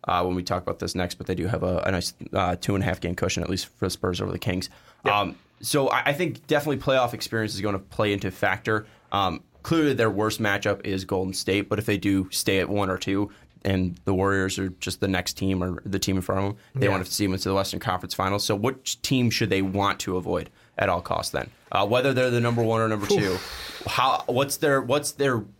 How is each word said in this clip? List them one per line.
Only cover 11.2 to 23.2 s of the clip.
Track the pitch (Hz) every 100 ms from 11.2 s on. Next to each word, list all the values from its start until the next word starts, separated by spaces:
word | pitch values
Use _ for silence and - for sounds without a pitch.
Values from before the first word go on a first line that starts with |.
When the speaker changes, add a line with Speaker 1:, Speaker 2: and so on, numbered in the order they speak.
| 95
Speaker 1:
State, | 95 - 98 -
but | 104
if |
they | 110 104
do | 98 98 92
stay | - - 95
at | 90
one | 101 95
or | 92
two, | - 98 101 - - - -
and | 95 92 87 -
the |
Warriors | 95 98 98 95 98
are | 95 87
just | - -
the | 98
next | 92 -
team | - 95 95
or | 92 87
the | - 95
team | - 95
in |
front | 90 95
of | 98
them, | 107 -
they | 131 101
Speaker 2:
Yeah. |
Speaker 1:
want | 95
to | 92
see | - 101
them |
into | 95 95
the |
Western | 95 95 90
Conference | - 92 92
Finals. | - 95 101
So | -
which | 101 117 135 - -
team | - 131 120
should | - 110
they | 98
want | 98 95 98 -
to | - 92
avoid | 87 87 - _ _ -
at | 101
all | 87
costs | - - -
then? | - - - -
Uh, | 95 101
whether | 120 131
they're | 127 127
the | 120
number | 120 117
one | 113 113
or | 110
number | 107 101
two, | 202